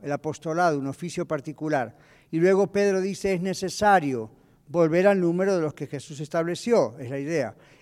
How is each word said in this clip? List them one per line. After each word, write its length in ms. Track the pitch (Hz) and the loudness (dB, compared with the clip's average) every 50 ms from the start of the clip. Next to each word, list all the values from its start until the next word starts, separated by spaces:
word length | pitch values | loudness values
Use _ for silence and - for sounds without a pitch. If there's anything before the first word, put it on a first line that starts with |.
| - | -8
el 80 | 143 | -6
apostolado, 680 | 143 143 - 156 143 - - 165 156 170 180 170 151 143 | -6 -6 -4 -6 -8 -6 -6 -4 -2 0 2 2 2 0
un 80 | 135 139 | -2 -6
oficio 400 | 127 - 175 175 - 180 170 - | -8 -8 -10 -10 -8 -8 -6 -4
particular. 680 | 160 147 127 160 139 - 151 156 151 139 120 113 - - _ _ _ _ _ _ | -6 -6 -6 -10 -12 -8 -4 -2 -2 -2 -2 -4 -8 -14 _ _ _ _ _ _
Y 60 | - 160 | -2 2
luego 280 | 170 185 190 190 202 190 | 4 4 4 4 2 2
Pedro 300 | 196 202 202 202 190 190 | 0 0 2 2 2 0
dice, 320 | 185 202 190 - - 196 190 | -2 -2 -4 -4 -2 -2 -2
"Es 80 | 175 | -2
necesario 880 | 180 190 180 - 190 180 - - 208 208 196 185 147 143 131 117 110 107 - _ _ _ _ _ _ - | -2 -4 -4 -4 -6 -8 -4 0 4 4 4 4 4 2 -2 -4 -6 -8 -12 _ _ _ _ _ _ -4
volver 400 | 139 175 170 160 156 175 185 202 | 0 2 2 4 4 4 6 6
al 120 | 202 190 | 6 4
número 360 | 175 170 170 180 190 196 196 | 4 2 0 0 0 0 0
de 60 | 175 | 0
los 120 | 156 151 139 | -2 -2 -6
que 140 | - 151 - | -8 -10 -10
Jesús 320 | - 139 - - 156 135 | -10 -12 -12 -12 -12 -12
estableció", 760 | 156 - - 170 165 170 175 - - 233 240 202 143 110 117 151 | -10 -6 -4 -2 -2 -2 -4 -6 -2 2 4 4 4 2 -2 -8
es 100 | 135 117 | -10 -10
la 80 | 139 139 | -8 -8
idea. 380 | 139 147 170 156 127 104 - - _ _ _ _ | -6 -4 -2 -2 -2 -4 -6 -12 _ _ _ _